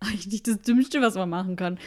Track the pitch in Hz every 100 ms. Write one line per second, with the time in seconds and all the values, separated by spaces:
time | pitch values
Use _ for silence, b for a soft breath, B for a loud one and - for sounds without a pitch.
0 | 202 208 185 208 - 214 - 240 262 302
1 | 240 185 180 170 185 180 180 180